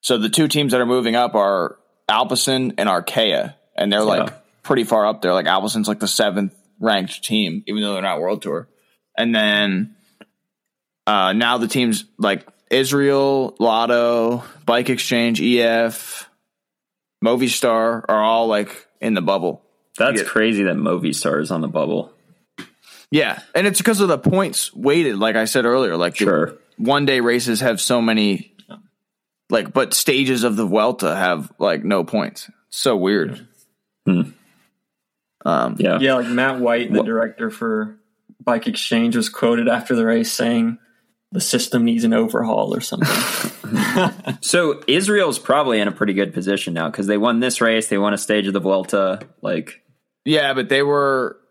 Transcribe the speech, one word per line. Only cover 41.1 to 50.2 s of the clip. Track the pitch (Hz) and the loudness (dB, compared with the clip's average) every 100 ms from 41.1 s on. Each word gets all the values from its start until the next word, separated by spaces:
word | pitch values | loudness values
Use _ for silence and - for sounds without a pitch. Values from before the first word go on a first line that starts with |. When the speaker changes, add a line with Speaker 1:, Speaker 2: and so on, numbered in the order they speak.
| _ _ | _ _
Speaker 3:
"The | 190 | -6
system | - 123 - 127 | -2 -2 0 0
needs | 117 117 113 | 2 2 2
an | |
overhaul," | 113 113 - 113 113 52 | 2 0 0 0 0 0
or | - | -4
something. | - - 143 | -6 -4 -2
<laughs> | - - - - - 104 110 - - 180 - - - | 0 -4 -4 -8 -10 -6 -2 0 2 0 -2 -10 -8
Speaker 2:
So | - 175 165 139 - | 0 0 2 -2 2
Israel's | 147 196 208 175 123 | 2 4 2 2 -2
probably | - 139 139 113 | 0 2 4 2
in | 104 | 0
a | |
pretty | - 104 | 0 -2
good | 95 98 | 0 0
position | - 92 98 - | -2 -2 -2 -2
now | 82 80 | -4 -4
'cause | - 98 | -2 -2
they | 104 | 2
won | 113 117 | 2 2
this | 127 120 | 0 0
race, | 117 113 110 | 2 2 0
they | 101 | 0
won | 101 | 0
a | 101 | -2
stage | - 107 98 | 0 0 0
of | |
the | 98 | -2
Vuelta. | 95 95 95 104 95 98 - _ | 0 0 0 0 0 -2 -10 _
Like, | - 85 - - _ _ _ _ | -6 -6 -6 -18 _ _ _ _